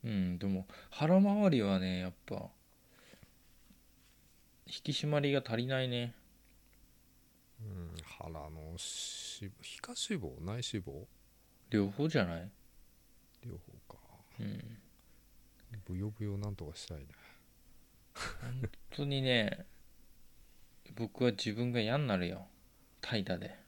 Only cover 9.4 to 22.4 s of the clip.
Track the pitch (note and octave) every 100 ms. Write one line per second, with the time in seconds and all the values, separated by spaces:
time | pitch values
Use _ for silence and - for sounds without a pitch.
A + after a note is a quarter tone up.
9.4 | G2+ F#2+ - - - A#3+ - F#3+ F2 B1+
10.4 | E2 A2+ - G#2+ F2 C#2 - - - -
11.4 | - - - G#2+ G2 G2+ D3+ D3+ F2+ E2
12.4 | F#2 - - - - - - - - -
13.4 | B2 D#2+ - - - - - - - -
14.4 | G#2+ G2+ A2+ A2+ - - - - - -
15.4 | - - - A2 - F2+ G#2 G#2 G#2 G2
16.4 | G#2 G2+ D2+ D2+ - D#2+ C#2 D2 - -
17.4 | - - - - - - - - - -
18.4 | B2 B2+ B2 - - - C#3+ C#3 C3 B2
19.4 | G#2 - - - - - - - - -
20.4 | - - - - - - A2+ - B2 G2+
21.4 | A2 G#2+ B2 A#2+ G#2+ C3+ C#3 G2 F2 F#2+